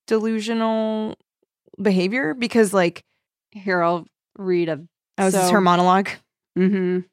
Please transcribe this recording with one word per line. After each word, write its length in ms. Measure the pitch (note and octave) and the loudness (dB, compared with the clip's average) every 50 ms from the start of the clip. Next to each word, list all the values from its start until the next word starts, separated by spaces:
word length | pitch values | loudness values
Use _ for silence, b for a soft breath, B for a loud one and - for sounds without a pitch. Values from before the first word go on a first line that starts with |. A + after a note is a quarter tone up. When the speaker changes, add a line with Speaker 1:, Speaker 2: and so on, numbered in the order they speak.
| _ | _
Speaker 1:
delusional 1120 | - A3+ A3 G#3+ A3+ A3+ A3 G#3 A3 A#3 A3+ A3+ A3+ A3 A3 A3 A3 A3 A3 A3 A3 - - _ _ _ _ _ _ _ _ _ _ - - | -2 -2 0 0 -2 -4 -4 -4 -4 -4 -2 -2 -2 -2 -2 -2 -4 -4 -4 -6 -8 -10 -14 _ _ _ _ _ _ _ _ _ _ -14 -2
behavior 540 | G3 G#3 F#3+ F#3 F3+ F#3+ A3 B3+ C#4 D#4 D4+ | 0 0 2 2 0 0 0 -2 -2 -2 -4
because, 360 | B3+ A#3+ A#3 - A#3 A3 F#3+ G3 | -4 -6 0 2 2 2 4 4
like, 300 | G3 F3+ E3+ E3+ - _ _ _ _ _ _ _ _ _ _ | 2 0 0 -2 -6 _ _ _ _ _ _ _ _ _ _
Speaker 2:
Here, 300 | _ G#3+ F#3+ G3+ F#3 F3+ | _ -12 -6 -4 -2 0
I'll 240 | E3+ E3+ F3 E3+ D#3 _ _ _ _ _ _ | 0 0 0 -2 -6 _ _ _ _ _ _
read 320 | - G3 F#3 F3+ F3 E3+ E3 | -10 -4 -2 0 0 0 -2
a 120 | D#3 C#3+ E3+ - _ _ _ _ _ | -4 -8 -8 -18 _ _ _ _ _
Speaker 1:
Oh, 80 | - G3 | -2 -2
is 80 | F#3+ F#3+ | 0 2
this 140 | G3 F#3 | 2 2
Speaker 2:
so 60 | F3+ G3 | 2 2
Speaker 1:
her 80 | G#3 | 4
monologue? 480 | F#3+ F3 F3 F3 F3+ F#3 F#3 G3 G3 F#3 - - _ _ _ _ _ _ _ | 4 4 4 4 4 4 4 2 2 -2 -8 -12 _ _ _ _ _ _ _
Speaker 2:
Mm-hmm. 440 | F3 F#3 F#3+ G3+ F#3+ F#3 F3+ F3+ F#3 F3+ - | 0 2 2 2 0 0 -2 -2 -4 -4 -8